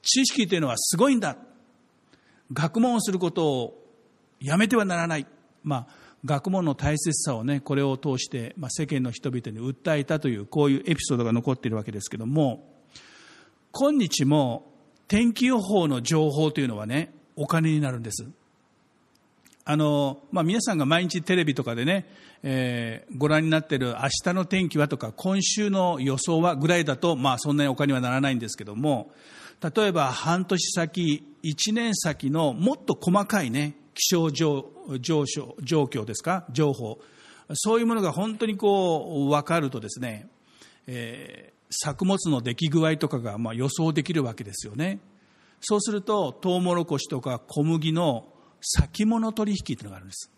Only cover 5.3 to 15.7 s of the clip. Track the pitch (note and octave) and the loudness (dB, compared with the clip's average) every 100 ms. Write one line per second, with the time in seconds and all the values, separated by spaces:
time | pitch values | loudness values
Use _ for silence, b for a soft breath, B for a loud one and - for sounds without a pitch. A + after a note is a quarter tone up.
5.3 | - _ _ D#3 C3+ A#2+ B B B C3+ | -16 _ _ -4 -4 -6 B B B -2
6.3 | C#3+ F#3+ F#3 E3 C3+ C#3+ D3+ E3+ D3+ - | -2 0 0 0 0 0 0 0 -2 -2
7.3 | A#2 A#2+ C#3+ - C#3 C#3 C3 D3+ B2+ - | -2 -2 -2 0 0 0 0 -2 -4 -4
8.3 | C3+ A2+ - B2+ - D3 C#3+ B2 A2 C#3 | -8 -8 -10 -8 -6 -2 -2 -2 -4 -6
9.3 | B2 A#2 A2 B2 C3+ - D3+ C3+ D3+ C#3 | -6 -8 -8 -8 -6 -2 0 0 0 0
10.3 | A2 G#2 D3+ D3 C#3 - D#3 - B2+ A#2 | -2 -4 2 4 4 2 -2 0 0 2
11.3 | A#2 A#2+ B2+ A#2 A2 G#2+ G#2 - - A#2 | 2 2 -2 -2 -4 -6 -10 -8 -8 -2
12.3 | D3 C#3+ A2+ - - _ B B B B | 2 2 0 -12 -20 _ B B B B
13.3 | B B B _ - C#4 D4 F#3+ - C#3 | B B B _ 0 2 4 2 2 4
14.3 | D3+ C3 A2+ - _ _ _ _ G3+ A#3 | 4 4 -2 -10 _ _ _ _ 2 4
15.3 | A3+ B3 B3+ F#3 | 2 2 2 4